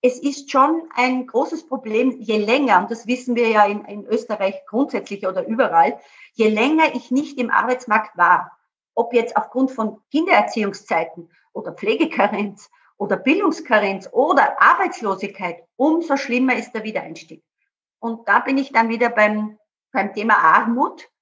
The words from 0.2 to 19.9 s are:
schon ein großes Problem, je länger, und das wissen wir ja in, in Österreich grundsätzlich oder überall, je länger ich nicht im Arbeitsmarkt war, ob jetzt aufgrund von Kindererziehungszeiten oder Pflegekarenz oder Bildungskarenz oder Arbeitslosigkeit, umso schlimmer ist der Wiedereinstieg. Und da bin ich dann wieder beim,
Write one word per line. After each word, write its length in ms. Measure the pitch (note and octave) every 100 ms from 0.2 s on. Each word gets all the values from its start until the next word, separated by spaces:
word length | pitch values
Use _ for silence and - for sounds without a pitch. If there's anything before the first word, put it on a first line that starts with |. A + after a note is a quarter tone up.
| C#4+ C4+ -
schon 400 | C#4 C#4 E4 - -
ein 320 | B3 B3+ B3
großes 400 | A3+ E4 D#4+ -
Problem, 440 | B3+ A3 G#3+ B3+ A#3+
je 180 | G#3+ G#3+
länger, 420 | G#3 B3+ C4+ F#3+
und 120 | G#3+
das 140 | A3+ G3+
wissen 300 | B3 B3+ A#3+
wir 140 | A3+
ja 160 | G#3+ G3+
in, 180 | G#3 -
in 200 | G#3 G3
Österreich 600 | A3 - G#3 G3 G3 -
grundsätzlich 600 | A3 C#4 A3 - G3 F#3+
oder 180 | F#3 E3+
überall, 540 | A3+ A#3+ E3 - - - - -
je 160 | - A3
länger 460 | G#3+ B3 D#4 D#4 B3
ich 160 | -
nicht 260 | B3+ D4+ -
im 140 | A#3+
Arbeitsmarkt 680 | - A#3 B3+ - A3 G#3+ -
war, 400 | F3 F3+ - _ _ _ _ -
ob 180 | A#3
jetzt 240 | A#3+ A3 -
aufgrund 340 | - - C4
von 300 | - G#3+ - _
Kindererziehungszeiten 1160 | C#4 F4+ A3+ G#3 - G3+ F#3+ - F3 E3+ - E3+ _ _
oder 200 | - F3
Pflegekarenz 960 | - G3 C4 D#4+ - G3+ G3 G#3 - - _ _ _
oder 200 | G3+ F#3+
Bildungskarenz 920 | - F4 G4 - - A3 G3+ G3 -
oder 500 | - D4 C#4+ G#3 -
Arbeitslosigkeit, 1000 | G#3 F4 F#4 - A3 F#3 G3 - F3+ E3+ _ _
umso 400 | C#4 D#4+ E4 C#4
schlimmer 380 | - A#3+ C4 A#3+
ist 180 | A3+
der 100 | A3
Wiedereinstieg. 600 | G#3+ G#3+ - D#3+ - D#3 _ _ _ _ _ _
Und 280 | A#3 A3+ -
da 120 | G#3
bin 180 | D#4+ C4+
ich 140 | C#4
dann 180 | A#3 A3+
wieder 200 | A3+ A#3+
beim, 480 | A#3 G#3+ G#3+ G#3+ - _ _ _